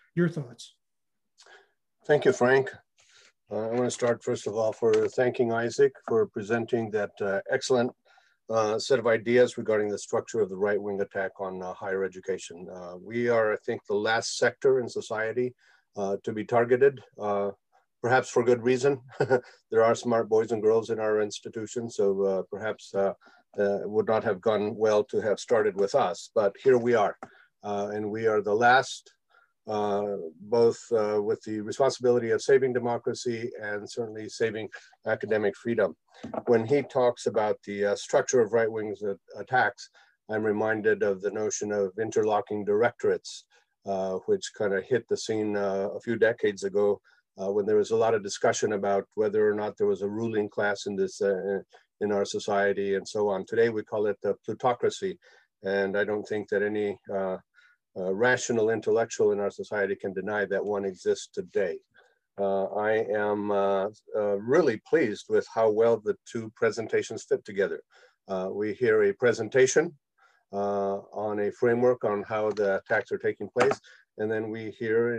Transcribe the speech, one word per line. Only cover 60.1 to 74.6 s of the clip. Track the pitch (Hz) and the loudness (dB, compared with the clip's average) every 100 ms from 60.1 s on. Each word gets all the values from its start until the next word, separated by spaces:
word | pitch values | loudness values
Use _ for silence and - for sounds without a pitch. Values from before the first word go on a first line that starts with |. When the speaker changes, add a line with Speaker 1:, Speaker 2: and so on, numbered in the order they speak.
Speaker 2:
deny | 92 98 104 95 | -6 -6 -4 -2
that | 95 95 101 | -4 -2 -4
one | |
exists | 98 90 104 98 - | -4 -4 -2 -2 -4
today. | 101 90 104 90 80 _ _ _ _ _ - | -10 -4 -2 -2 -4 _ _ _ _ _ -4
Uh, | 98 98 95 101 107 | -2 0 -2 -2 0
I | 110 98 107 104 | 0 0 0 0
am, | 104 104 | -2 0
uh, | 101 98 98 101 110 - 107 | 0 2 0 -2 -8 -8 -2
uh, | 104 101 113 | 0 -2 2
really | 160 147 107 - | 4 4 0 0
pleased | 165 117 101 - | 2 2 -4 0
with | 107 - 117 | 0 0 0
how | 110 107 | 2 4
well | 117 110 | 4 2
the | 107 98 - | -2 -6 -8
two | 120 113 - | -10 -10 -2
presentations | 113 110 107 110 - 113 - | -2 -2 -2 -2 -2 -6 -4
fit | 90 | -4
together. | - 98 90 78 - _ _ _ - | -4 -2 -2 -4 -14 _ _ _ -8
Uh, | 95 95 101 | -6 -4 -4
we | 107 98 | -6 0
hear | 120 107 | 2 4
a | 101 98 | 4 2
presentation, | 120 110 104 131 131 151 175 - _ _ _ _ _ | 2 0 2 4 4 4 0 -4 _ _ _ _ _
uh, | 196 202 101 98 98 - 101 107 | -4 -2 0 -2 -4 -8 -6 -4
on | 104 | -2
a | 104 | -2
framework | - 120 117 123 123 | 0 2 4 4 2
on | 110 101 95 | 0 -2 -4
how | 110 107 | -2 -2
the | 101 101 95 | 0 0 0
attacks | - 110 - | -2 -4 -2
are | 101 | -4
taking | 107 - 101 101 | -4 -4 -4 0
place. | 101 - - - _ - | 0 0 -8 -20 _ -6
And | 107 | -4
then | 110 110 | -4 -4
we | 113 | -8